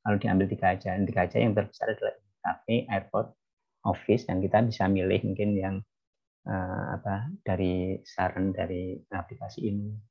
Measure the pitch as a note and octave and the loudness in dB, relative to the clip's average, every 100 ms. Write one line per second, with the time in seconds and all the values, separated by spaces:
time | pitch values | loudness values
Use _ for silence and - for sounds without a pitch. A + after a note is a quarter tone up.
0 | G#2+ G#2 - F#2+ G2 G#2 F#2+ F2+ G2 F#2+ | 2 2 4 4 2 2 2 2 -2 0
1 | F#2 F2+ F2+ A2+ A2+ G#2 G#2+ - G#2+ G#2+ | 0 2 2 4 4 2 -2 -4 -4 -2
2 | G#2+ - _ _ - E2+ - A#2 - G2 | -4 -6 _ _ -6 -6 -2 -2 0 -4
3 | - G#2 - _ _ _ _ _ G2+ F2 | -2 -4 -4 _ _ _ _ _ -2 -2
4 | - A#2+ - F2 G2 G#2+ A#2 G#2 F#2+ G2 | 2 2 2 -2 4 4 4 2 2 2
5 | F#2+ F#2 G#2 G2 G#2 G2+ F#2+ F#2+ - _ | 2 2 0 0 0 0 0 -4 -8 _
6 | _ _ _ _ - F#2+ F#2 F#2+ - F#2+ | _ _ _ _ -6 -4 -2 -4 -4 -4
7 | G#2 G2 C3 G3 - F#2+ F#2 F2+ F#2 F#2+ | -4 -4 -4 -6 -2 0 2 0 -2 -4
8 | - - F#2 - F#2+ F#2+ F#2 F2+ F#2 - | -6 -2 -2 0 0 0 -4 -4 -6 -8
9 | - F#2 E2+ - G2 - A2 G2+ G#2 G#2+ | -6 -8 -6 -10 -12 -6 -4 -2 -4 -10
10 | - | -14